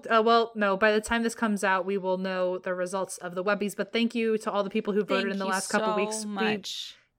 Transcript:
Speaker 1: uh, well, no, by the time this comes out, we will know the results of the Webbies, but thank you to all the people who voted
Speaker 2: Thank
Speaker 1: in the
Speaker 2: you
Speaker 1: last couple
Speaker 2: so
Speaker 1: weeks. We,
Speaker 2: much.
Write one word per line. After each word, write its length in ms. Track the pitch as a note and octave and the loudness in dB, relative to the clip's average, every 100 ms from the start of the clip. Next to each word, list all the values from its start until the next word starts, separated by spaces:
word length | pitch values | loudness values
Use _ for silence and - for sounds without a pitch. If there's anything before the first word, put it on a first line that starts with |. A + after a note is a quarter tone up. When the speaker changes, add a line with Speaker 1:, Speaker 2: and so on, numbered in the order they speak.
| - | 2
Speaker 1:
uh, 140 | A3+ | 4
well, 280 | A3 A#3 A3+ | 6 6 4
no, 240 | A3 G#3 F#3+ | 0 0 4
by 140 | G#3+ | 4
the 100 | G#3+ | 4
time 220 | A3 A#3 | 2 0
this 100 | A#3 | 0
comes 300 | - A3+ G3+ | 0 0 0
out, 220 | G3+ F#3+ F3+ | 2 0 0
we 120 | G3+ | -2
will 220 | F#3 F#3 | 0 -2
know 400 | F#3+ F#3 F3+ F#3 | -2 -2 -2 -2
the 160 | F#3 F3+ | -4 -4
results 420 | F3+ F#3+ F3+ - | -2 -4 -4 -6
of 160 | F3+ | -8
the 100 | F3 | -4
Webbies, 320 | F#3 G3+ G#3 - | 0 0 -2 -4
but 160 | G3 | -4
thank 220 | A#3 A#3 | 0 0
you 240 | A#3 A3 A3 | 0 0 0
to 120 | A3 | 0
all 120 | G3+ | -2
the 60 | G3 | 0
people 240 | A3 G#3+ | 0 0
who 100 | G3+ | 0
voted 200 | G3+ G3 | 2 0
Speaker 2:
Thank 100 | G3 | 0
Speaker 1:
in 60 | G3 | -2
the 60 | F#3+ | -2
Speaker 2:
you 60 | |
Speaker 1:
last 180 | F#3+ - | -2 0
couple 240 | G#3+ A3 | 0 2
Speaker 2:
so 20 | G#3+ | 0
Speaker 1:
weeks. 300 | G#3 A3 G#3+ | -2 -4 -6
We, 60 | |
Speaker 2:
much. 640 | G3+ G#3+ G#3 - - - - _ | -2 0 -2 -4 -10 -12 -16 _